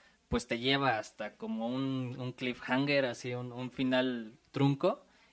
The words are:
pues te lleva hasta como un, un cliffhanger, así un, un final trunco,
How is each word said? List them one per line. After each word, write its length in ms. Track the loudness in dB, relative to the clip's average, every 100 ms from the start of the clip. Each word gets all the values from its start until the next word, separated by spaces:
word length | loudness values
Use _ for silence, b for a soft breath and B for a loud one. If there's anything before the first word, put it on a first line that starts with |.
| b b -4
pues 180 | -2 -2
te 120 | 0
lleva 400 | 2 4 4 2
hasta 360 | -2 -8 -10 -8
como 320 | -8 -4 -2
un, 480 | -2 -2 -2 -4 -6
un 140 | -8
cliffhanger, 720 | -4 -6 -4 0 2 4 4 2
así 280 | -2 -6
un, 180 | -6 -6
un 200 | -6 -6
final 640 | -2 2 4 2 0 -8 -14 _
trunco, 520 | 2 4 4 2 0 -6 b b